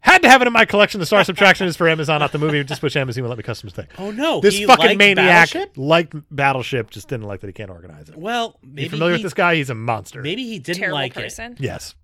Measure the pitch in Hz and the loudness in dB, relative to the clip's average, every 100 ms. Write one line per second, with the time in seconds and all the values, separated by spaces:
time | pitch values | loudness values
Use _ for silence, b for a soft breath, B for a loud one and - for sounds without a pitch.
0 | - 370 320 262 247 233 220 202 208 214 | 4 4 8 6 6 2 2 2 2 0
1 | 165 208 190 185 202 180 190 156 170 160 | 0 2 2 4 4 4 0 0 0 0
2 | 151 151 147 147 151 147 139 147 147 151 | -2 0 -2 -2 -2 -2 -4 -4 -4 -4
3 | 131 117 120 120 107 110 104 98 78 - | -4 -6 -8 -8 -10 -12 -12 -16 -16 -12
4 | 196 214 311 226 196 196 208 233 165 202 | -10 -4 -2 2 2 2 4 6 6 4
5 | 202 196 190 175 165 339 403 - 139 165 | 4 4 6 6 6 0 -10 -8 0 0
6 | 165 151 - 139 139 131 120 123 107 - | 0 -12 -12 -2 -2 -2 -4 -6 -8 -14
7 | - 123 104 98 101 95 101 87 87 - | -12 -10 -10 -12 -14 -14 -16 -16 -20 -20
8 | - 156 190 240 226 _ 131 139 156 156 | -20 -14 -8 -6 -6 _ -20 -12 -8 -2
9 | 165 - 196 - 175 165 135 113 113 110 | 0 0 -4 0 0 0 -2 -6 -4 -6
10 | 95 120 143 208 247 214 131 156 196 147 | -6 -12 -8 -8 -10 -10 -10 -8 -6 -6
11 | 131 120 113 110 233 240 135 160 - _ | -8 -10 -14 -14 -18 -10 -8 -8 -16 _